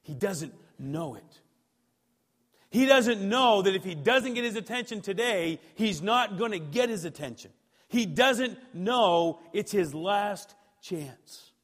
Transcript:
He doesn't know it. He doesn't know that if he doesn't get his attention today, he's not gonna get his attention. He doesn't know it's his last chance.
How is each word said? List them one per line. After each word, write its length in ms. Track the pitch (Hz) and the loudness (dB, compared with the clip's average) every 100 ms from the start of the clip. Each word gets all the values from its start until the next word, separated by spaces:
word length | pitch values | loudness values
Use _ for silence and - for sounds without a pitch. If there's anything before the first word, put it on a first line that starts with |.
He 140 | - | -12
doesn't 400 | 143 202 175 147 - - _ | -4 -4 -4 -10 -14 -20 _
know 380 | 135 156 160 117 | -8 -8 -8 -10
it. 240 | - _ _ _ _ _ _ _ _ _ _ _ _ _ _ | -20 _ _ _ _ _ _ _ _ _ _ _ _ _ _
He 160 | 208 262 | 2 6
doesn't 340 | 269 226 220 | 6 6 0
know 420 | 196 240 254 208 | 0 4 6 6
that 120 | 196 | 4
if 80 | 190 | 0
he 120 | 185 | -2
doesn't 400 | 160 143 254 254 | -2 2 2 2
get 100 | 240 | -4
his 100 | 240 | -4
attention 480 | 220 196 247 240 214 | -6 -6 -8 -6 -8
today, 580 | 175 190 240 202 165 165 - | -6 -2 0 0 -2 -4 -12
he's 260 | - 220 165 | -4 -2 -2
not 380 | 185 240 226 185 | 0 0 0 -2
gonna 220 | 226 196 | -4 -4
get 280 | 151 156 247 | -6 -2 -2
his 160 | 220 | -2
attention. 480 | 165 - 139 113 - _ _ _ _ | -8 -10 -12 -12 -18 _ _ _ _
He 180 | 240 214 | -2 -2
doesn't 520 | 147 262 233 254 196 - | 2 4 4 -2 -6 -16
know 680 | 170 185 247 208 170 170 151 - | -8 -2 2 4 4 2 -2 -8
it's 200 | 208 208 | -8 -2
his 200 | 202 165 | -2 -2
last 640 | 151 180 202 208 196 - _ _ _ | -4 -2 -2 -2 -6 -12 _ _ _
chance. 720 | - 175 143 113 _ - - _ | -10 -10 -10 -16 _ -20 -20 _